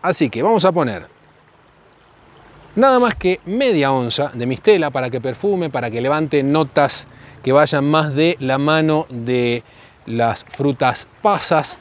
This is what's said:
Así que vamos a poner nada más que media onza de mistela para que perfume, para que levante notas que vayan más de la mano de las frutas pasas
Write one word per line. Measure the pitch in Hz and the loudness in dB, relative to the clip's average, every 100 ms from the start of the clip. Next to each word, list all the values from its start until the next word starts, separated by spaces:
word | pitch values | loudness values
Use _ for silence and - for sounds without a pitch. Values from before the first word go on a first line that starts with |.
Así | 180 180 139 | -2 0 -2
que | 113 | 0
vamos | 175 220 | 0 2
a | 185 | 2
poner | 175 135 95 - _ _ _ _ _ _ _ _ _ _ _ _ - - - - | 2 -2 -6 -14 _ _ _ _ _ _ _ _ _ _ _ _ -20 -20 -20 -8
nada | - 269 254 | 2 4 4
más | 247 | 2
que | - 185 185 | 0 -2 -2
media | - 214 269 180 139 | -4 -2 0 2 2
onza | 131 120 - 147 | 0 -2 -4 -6
de | 117 120 | -4 -6
mistela | 127 - 202 151 | -2 2 2 2
para | 139 127 | -4 -6
que | 127 | -6
perfume, | 127 127 208 190 160 | -6 -4 -2 -2 -2
para | 135 120 | -4 -6
que | 117 | -4
levante | 127 151 156 147 | -2 0 0 0
notas | 139 151 151 - 139 - - - - - | 2 0 2 2 0 -2 -14 -20 -20 -8
que | - | 2
vayan | 139 151 147 | 4 4 2
más | 139 156 151 | 2 0 0
de | 139 165 175 | 0 0 0
la | 131 131 | -2 -2
mano | 143 160 156 156 - | 2 2 2 0 -2
de | 123 117 127 120 120 - - - _ - | -8 -4 -2 0 -4 -8 -20 -20 _ -10
las | 117 117 113 | -2 -2 -2
frutas | - - 143 131 131 117 - - | -12 -4 -4 0 -2 -2 -10 -4
pasas | 214 196 - 160 143 - | -2 0 0 0 -2 -10